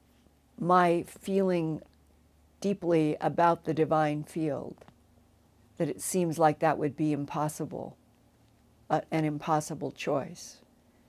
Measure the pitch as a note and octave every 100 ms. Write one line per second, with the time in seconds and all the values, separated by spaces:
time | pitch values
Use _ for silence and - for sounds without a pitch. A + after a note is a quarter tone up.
0 | _ _ _ _ _ - E3+ F#3 F3 E3+
1 | E3 - - G3 F#3 F3 D#3+ D#3 - _
2 | _ _ _ _ _ _ G3 G3 E3+ E3
3 | D#3 D3+ D#3+ C#3+ E3+ E3+ - D3+ D3+ D#3
4 | D#3 D3+ D3+ F3 D#3 C3 - - - _
5 | _ _ _ _ _ _ _ - D#3 -
6 | - F#3+ F3 D3+ D#3 D3 D#3+ C#3+ D3 C3+
7 | D#3 C#3+ C#3+ D#3 D3+ - D#3 A#2+ B2 -
8 | _ _ _ _ _ _ _ _ _ D#3+
9 | - D#3+ D#3 D3+ D#3+ D#3 D3+ D#3 C#3 -
10 | - D3+ B2+ F3 - - _ _ _ _